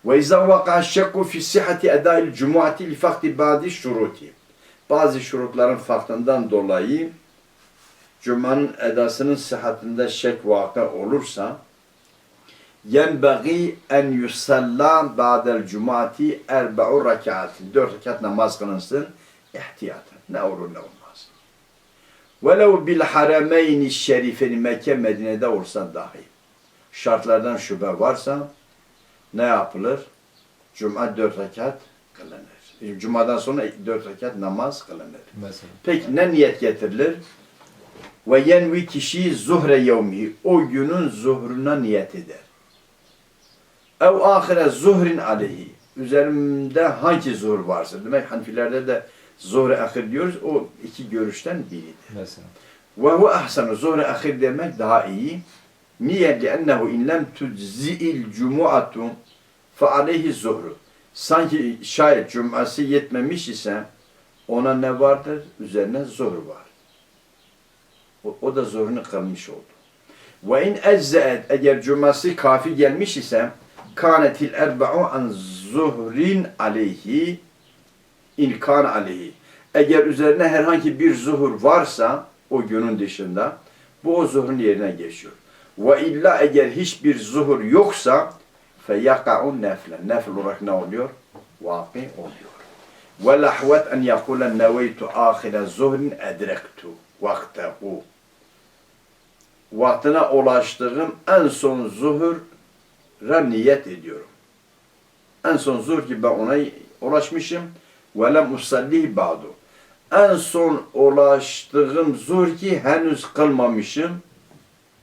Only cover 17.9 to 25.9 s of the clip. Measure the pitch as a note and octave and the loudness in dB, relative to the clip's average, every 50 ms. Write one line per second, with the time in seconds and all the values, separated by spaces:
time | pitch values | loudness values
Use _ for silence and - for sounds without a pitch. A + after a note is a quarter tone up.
17.9 | G#2 - - B2 A2 F#2+ A2 G#2 G2+ A2 A2 G2+ - - G#2 G2+ F#2+ F#2 F2+ - | -4 -8 -10 -10 -8 -6 -6 -4 0 0 0 0 -2 -6 -8 -8 -8 -8 -6 -6
18.9 | B2+ C#3+ D#3 - - _ _ _ _ _ _ _ - - - - - _ G#3 - | -6 -6 -6 -8 -14 _ _ _ _ _ _ _ -16 -16 -16 -16 -16 _ -14 -14
19.9 | - - - _ - _ _ - F2+ F#2+ G2 G2 F#2 F2 F2 F2 E2+ E2+ - - | -14 -16 -20 _ -20 _ _ -12 -8 -6 -6 -6 -6 -8 -12 -14 -14 -16 -18 -20
20.9 | - _ - - _ - - _ _ _ _ _ _ _ _ _ _ _ _ _ | -20 _ -20 -20 _ -20 -20 _ _ _ _ _ _ _ _ _ _ _ _ _
21.9 | _ _ _ _ _ _ _ _ _ _ - C#3+ F3+ G#3 G#3 G3+ F#3+ F3 D3+ E3 | _ _ _ _ _ _ _ _ _ _ 4 4 6 8 8 6 6 4 2 0
22.9 | F3 D#3+ D3 - - D3 D3+ D3 D#3 D#3 D3+ D#3 E3 E3 D#3+ D#3 D3 C#3+ C#3 C3 | 0 0 0 2 2 2 4 4 4 4 2 4 4 4 4 4 2 2 0 -2
23.9 | C3 - - C3+ B2+ B2 B2 B2 A#2 - C3+ A#2+ A#2+ A#2 A#2+ B2 A#2 - - D3 | -2 -4 0 2 2 2 2 -2 -2 -2 -2 -2 0 -2 -2 -2 -4 -4 -2 -2
24.9 | C3+ B2 A#2 A2 G#2 G2+ A2 A2 A2 G#2+ B2 A#2+ G#2+ F#2+ F#2 - - G#2+ F#2 E2+ | -2 0 0 -2 -2 -2 -4 -6 -4 -2 -2 -2 -2 -4 -4 -8 -8 -8 -8 -8